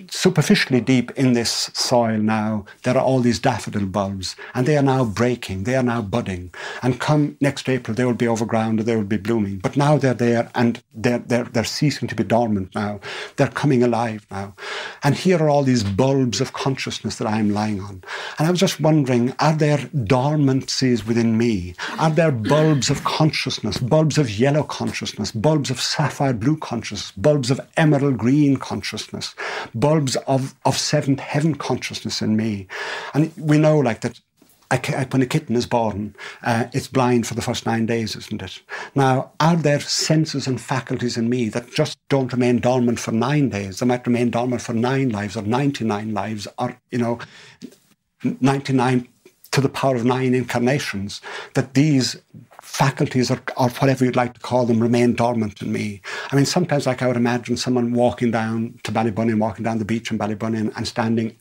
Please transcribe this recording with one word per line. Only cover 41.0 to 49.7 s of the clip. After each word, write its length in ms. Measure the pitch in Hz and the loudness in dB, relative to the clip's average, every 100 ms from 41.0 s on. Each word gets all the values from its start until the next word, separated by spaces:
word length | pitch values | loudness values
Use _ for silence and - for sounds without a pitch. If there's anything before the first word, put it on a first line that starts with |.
| 123 120 | -4 -2
in 140 | 113 | 0
me 180 | 127 113 | 0 0
that 220 | 117 120 | -4 -6
just 280 | - 151 - - | -2 -2 -4 -2
don't 240 | 139 127 | 0 0
remain 260 | 123 123 120 | 0 2 4
dormant 400 | 120 127 120 117 | 4 2 2 0
for 120 | - | -2
nine 380 | 113 120 151 135 | 0 2 2 2
days? 300 | 101 98 92 | 0 -6 -2
They 60 | 123 | 0
might 220 | 123 123 | 0 0
remain 240 | 120 120 | 2 2
dormant 320 | 117 127 120 | 0 -2 -4
for 100 | - | -4
nine 360 | 117 120 135 135 | -2 0 2 0
lives 280 | 104 104 104 | -2 -4 -6
or 60 | |
ninety-nine 720 | 104 120 143 139 113 104 110 | -2 0 0 -2 -2 -2 -4
lives 340 | 104 101 107 98 - | -4 -4 -6 -10 -6
or, 200 | 123 - - | -8 -8 -8
you 60 | 123 | -4
know, 200 | 117 120 - - - - - _ _ _ _ _ 123 - | -2 -4 -8 -20 -20 -20 -20 _ _ _ _ _ -6 0
ninety-nine 640 | 131 139 139 131 123 127 123 _ _ _ - | 0 0 0 0 2 0 -2 _ _ _ -4
to 100 | - | 0
the 80 | |
power 260 | 135 | 0